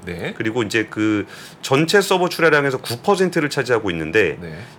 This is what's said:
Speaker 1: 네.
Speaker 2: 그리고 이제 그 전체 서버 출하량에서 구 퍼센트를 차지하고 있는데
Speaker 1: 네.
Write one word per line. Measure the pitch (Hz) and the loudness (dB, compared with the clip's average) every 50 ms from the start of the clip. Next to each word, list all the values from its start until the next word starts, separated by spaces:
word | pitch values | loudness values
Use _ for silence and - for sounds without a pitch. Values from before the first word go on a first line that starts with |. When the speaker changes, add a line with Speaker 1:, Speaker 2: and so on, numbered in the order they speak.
| - | -12
Speaker 1:
네. | 87 87 85 98 156 - | -12 -10 -8 -8 -8 -6
Speaker 2:
그리고 | - 120 113 110 123 117 | -6 -4 -4 -2 -2 -2
이제 | 101 - 113 110 110 | -2 0 -2 -2 -2
그 | - 110 107 110 107 104 98 - - - - - - - - | -4 -2 -2 0 0 -2 -2 -6 -10 -18 -20 -20 -18 -12 -4
전체 | - 139 135 160 165 - 202 | 0 2 2 2 4 4 4
서버 | 196 190 196 185 180 175 | 4 4 2 2 2 0
출하량에서 | - - 160 160 151 147 143 139 127 127 | 0 2 2 4 4 4 2 2 0 -2
구 | - - 117 120 - | -4 -6 -8 -6 0
퍼센트를 | - 202 180 190 180 175 170 151 143 | 0 2 2 2 0 0 0 -2 -2
차지하고 | - - 139 127 127 110 101 101 90 | -2 -2 0 2 0 0 0 0 -4
있는데 | 82 80 78 82 110 104 - 71 - | -4 -4 0 2 2 2 2 0 -4
Speaker 1:
네. | 87 82 78 80 117 - - | -8 -14 -14 -14 -16 -16 -12